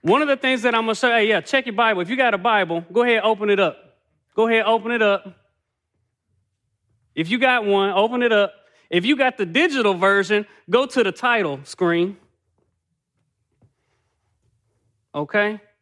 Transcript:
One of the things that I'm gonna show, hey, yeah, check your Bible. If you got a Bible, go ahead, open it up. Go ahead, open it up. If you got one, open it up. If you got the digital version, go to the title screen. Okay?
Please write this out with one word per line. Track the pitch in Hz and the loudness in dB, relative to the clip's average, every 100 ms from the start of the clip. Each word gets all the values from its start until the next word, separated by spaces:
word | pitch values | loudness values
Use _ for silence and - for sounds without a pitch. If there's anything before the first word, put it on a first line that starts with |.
One | 170 254 | 2 2
of | 302 | 2
the | 269 | 0
things | 262 262 | 0 0
that | 240 | 0
I'm | 226 | 0
gonna | 226 | -2
show, | 214 247 | 0 0
hey, | 233 214 | 2 2
yeah, | 202 | 0
check | - 269 254 | 0 -4 -2
your | 202 | 0
Bible. | 226 196 | 0 0
If | 175 | -4
you | 254 | 0
got | 247 | 0
a | 202 | 0
Bible, | 214 214 175 170 170 | 0 0 0 -4 -4
go | 202 | -2
ahead, | 240 226 | 0 0
open | 208 214 208 | 0 -2 0
it | 202 | 0
up. | 175 - - _ _ _ _ | 0 -2 -20 _ _ _ _
Go | - 226 | -2 2
ahead, | 226 208 | 2 2
open | 226 220 | 0 0
it | 233 | 0
up. | 214 196 196 - _ _ _ _ _ _ _ _ _ _ _ _ _ _ _ _ _ | 2 0 -4 -20 _ _ _ _ _ _ _ _ _ _ _ _ _ _ _ _ _
If | - 165 | -8 -4
you | 233 | 0
got | 262 247 | 2 0
one, | 208 196 196 | 0 0 0
open | 190 220 247 | 0 0 0
it | 240 | 2
up. | 214 202 - _ _ _ | 2 0 -4 _ _ _
If | 175 | -2
you | 202 277 | 0 0
got | 262 247 | 0 -2
the | 185 | -2
digital | 165 349 269 208 | 0 0 0 0
version, | 180 190 196 180 208 208 _ - | 2 2 2 0 -2 -4 _ -2
go | 226 269 | 0 0
to | 262 | 0
the | 285 | -2
title | 277 254 233 170 135 | -2 -2 0 -2 -6
screen. | 139 - 175 170 180 196 _ _ _ _ _ _ _ _ _ _ _ _ _ _ _ _ _ _ _ _ _ _ _ _ _ _ _ _ _ | -12 -4 0 0 -2 -6 _ _ _ _ _ _ _ _ _ _ _ _ _ _ _ _ _ _ _ _ _ _ _ _ _ _ _ _ _
Okay? | 147 147 208 208 214 _ _ | -10 -4 -2 -2 -4 _ _